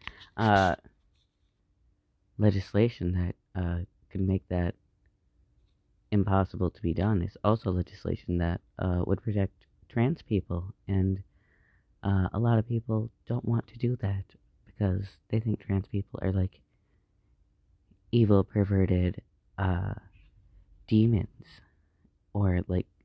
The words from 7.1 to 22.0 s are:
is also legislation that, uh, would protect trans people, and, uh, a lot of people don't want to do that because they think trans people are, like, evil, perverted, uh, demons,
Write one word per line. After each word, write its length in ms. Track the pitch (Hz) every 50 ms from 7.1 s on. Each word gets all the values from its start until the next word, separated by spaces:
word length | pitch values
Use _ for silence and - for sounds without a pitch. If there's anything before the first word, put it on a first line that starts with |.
| 110 92 87
is 160 | 95 - - -
also 280 | 104 113 113 - 104
legislation 680 | 90 90 90 - - - - 87 90 - - - 87 87
that, 220 | 85 85 87 - _ _ _ -
uh, 240 | - 90 90 87 -
would 160 | - 98 - -
protect 440 | 110 101 104 98 95 _ _ _ _ _ _ _ -
trans 320 | - 117 117 135 170 -
people, 540 | - - 107 95 - - 87 85 87 98 - _ _
and, 360 | - 98 98 95 95 95 95 95 _ _ _ _ _ _ _ _ _ _ _ _ _ _ _ -
uh, 260 | 101 101 95 92 - -
a 40 | 101
lot 200 | 117 117 117 110
of 100 | 107 -
people 420 | 117 113 - - 110 110 110 113 _ _ _
don't 180 | - 120 120 -
want 200 | 123 117 113 -
to 120 | - - 120
do 180 | 120 120 123
that 280 | - - 101 98 98 98 _ _ - _ _ _ _ _
because 400 | - - - 104 95 92 98 98 - - _ _ -
they 100 | - 98
think 200 | 110 113 - -
trans 260 | - - 98 98 92
people 320 | - - 101 98 _ - - -
are, 100 | 95 95
like, 280 | 95 92 95 _ _ _ _ _ _ _ _ _ _ _ _ _ _ _ _ _ _ _ _ _ _ _ _ _ _ _ _ _ _ _ _
evil, 340 | - 120 113 101 104 98 95
perverted, 800 | - - 104 98 95 98 95 95 90 92 90 90 87 - - - _ _ _ _ _ _
uh, 380 | - 98 95 90 87 98 98 101 - - - _ - - _ _ _ _ _ _ - - _ - - -
demons, 600 | - 110 107 110 117 117 92 - - - - - - - - - _ _ _ _ _ _ _